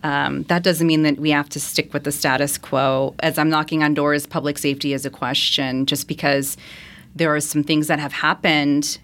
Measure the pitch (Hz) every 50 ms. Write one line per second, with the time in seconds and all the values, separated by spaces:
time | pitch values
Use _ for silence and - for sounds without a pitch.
0 | - 151 143 143 139 139 139 139 156 - 175 175 175 190 170 156 165 165 156 156
1 | 156 151 143 - 151 151 147 147 147 - - 143 - - - - 165 - - 143
2 | 143 147 143 - - 143 131 135 143 139 - - - - 143 131 135 135 135 131
3 | 135 135 - - 160 160 - 160 151 156 160 156 151 - 160 156 151 147 147 147
4 | 143 147 147 147 143 - - 165 135 147 143 - - 143 139 139 147 143 139 135
5 | 139 135 - - 135 123 143 - - - - - 135 131 127 131 135 - 151 139
6 | - - 147 - - 147 139 139 139 139 - - - - - - - - - -
7 | - - - - 165 156 151 151 147 - - 151 143 160 160 151 151 151 156 147
8 | 147 139 - - - 156 175 - - 180 156 151 143 143 143 147 147 - - -